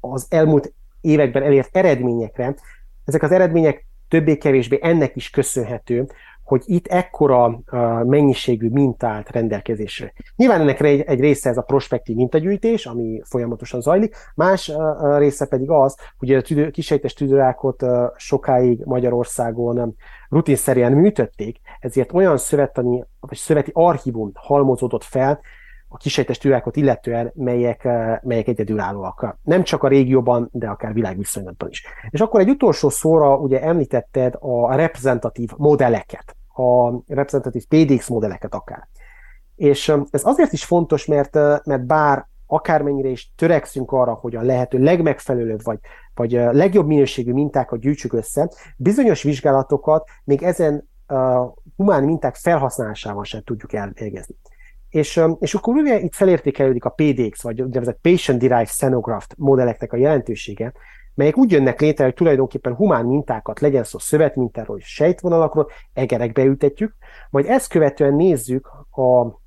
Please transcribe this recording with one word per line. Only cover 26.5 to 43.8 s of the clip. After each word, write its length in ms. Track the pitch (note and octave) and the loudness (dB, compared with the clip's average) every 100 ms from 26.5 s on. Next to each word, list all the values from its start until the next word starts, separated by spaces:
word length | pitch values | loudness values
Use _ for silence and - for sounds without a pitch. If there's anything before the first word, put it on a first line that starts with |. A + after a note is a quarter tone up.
| B2+ A#2 C#3+ | 0 -2 0
illetően, 560 | C#3 A#2+ - A#2 A#2 - | 0 0 -4 -6 -6 -6
melyek, 480 | B2 A#2+ A#2+ A2 | -4 -2 -2 -2
ö, 300 | C3 A#2+ A2+ A2+ | -2 -2 -2 -4
melyek 260 | B2+ A#2 A2 | -2 -2 -2
egyedülállóak. 880 | A2+ G#2 G#2+ F#2+ G2+ F#2 - G#2+ - | -4 -4 -4 -4 -8 -12 -10 -10 -8
Nem 200 | - F3+ | 0 0
csak 200 | F3+ D3+ | 0 0
a 40 | C3+ | 4
régióban, 640 | C#3 B2+ C3 A#2+ A#2+ A#2+ | 4 4 2 2 0 -2
de 160 | B2 A2 | -8 -8
akár 260 | G2+ A2 | -8 -6
világviszonylatban 760 | A2 A2+ F#3 G2 - F2+ F2 - | -4 -4 -6 -8 -10 -12 -12 -12
is. 140 | - - - A2 | -12 -18 -18 -10
És 120 | D3 | -2
akkor 180 | A3 A3+ | 2 2
egy 100 | F#3+ | 2
utolsó 400 | C#4 A#3 - D3 | 2 2 2 0
szóra, 480 | - D#3+ D#3+ D3 C3+ | 0 2 4 4 2
ugye 240 | C#3+ C3 | 2 0
említetted 760 | D#3 E3+ C3+ B2+ - C3+ B2+ - | 0 0 0 -4 -2 -2 -2 -4
a 360 | C3+ A#2+ A#2+ C3 | -4 0 0 2
reprezentatív 760 | E3 - C3 A#2+ A2+ - A#2 - | 0 0 -2 0 -4 -8 -10 0
modelleket, 800 | D3 D3 B2+ A2 - - - - - | 2 4 4 0 -4 -18 -18 -20 -18
a 380 | - B2+ B2 B2 B2 - | -2 2 4 2 -2 -6
reprezentatív 580 | C#3 C#3+ C#3 B2+ A#2+ - | -4 -2 -2 -4 -8 0
P 80 | D#3 | 2
D 220 | D3+ B2+ | 4 2
X 100 | - | 0
modelleket 460 | A#2+ G#2 F2 G#2+ | -4 -4 -8 -10
akár. 340 | - - - - - - - - - _ - | -12 -12 -20 -20 -20 -20 -20 -20 -20 _ 0
És, 320 | D3 C#3 - | 2 2 2
ö, 140 | D3 C#3+ | 0 0
ez 160 | C#3+ D#3 | -2 0
azért 280 | C#4+ D#4+ | 2 2
is 120 | D#3+ - | 0 0
fontos, 400 | F3 D#3+ C#3+ - | 0 2 -2 0
mert, 300 | D3 C#3 D#3 | 0 2 2
ö, 200 | D3 D3 - | 2 2 0
mert 200 | C3+ B2 | -4 0
bár 420 | D#3 D3+ C#3 - - - | 2 2 0 -4 -20 -4
akármennyire 640 | D#3 - D#3+ C#3+ C#3 C3+ | -4 0 0 0 -2 -4
is 220 | B2 - - | -6 -12 -2
törekszünk 560 | E3 D#3+ - C3+ | 2 2 -2 -10